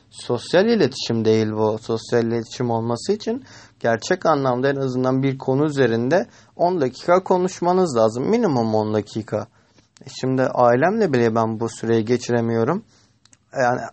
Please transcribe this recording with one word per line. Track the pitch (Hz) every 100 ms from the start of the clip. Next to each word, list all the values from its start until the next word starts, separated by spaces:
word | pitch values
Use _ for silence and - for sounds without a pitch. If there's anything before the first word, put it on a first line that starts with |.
| _
sosyal | - - 120 - 170 220
iletişim | 226 147 - - 117 110
değil | 110 107
bu. | 107 107 110
Sosyal | - 113 - 120
iletişim | 113 117 113 - 123
olması | 113 113 117 -
için | 214 - 247 - - - _
gerçek | 117 - - 175 165
anlamda | 147 135 123 135
en | 139
azından | 135 127 127 131
bir | 135 135
konu | - 135 156
üzerinde | 139 120 113 123 175 233 - _ -
on | 170 180
dakika | 131 - - 180
konuşmanız | 185 180 180 - 175 185 180 117
lazım. | 110 117 143
Minimum | 233 214 127 113 107
on | 107
dakika. | 107 104 110 107 104 104 _ _ _ _ - -
E | -
şimdi | 131 131
ailemle | 127 107 123 123 165 226 190
bile | 127 117 113
ben | 113 110
bu | 113
süreyi | - 113 113 110
geçiremiyorum. | 123 - 120 117 113 113 190 - _ _ _ _ _ _
Yani | 139 120 127 117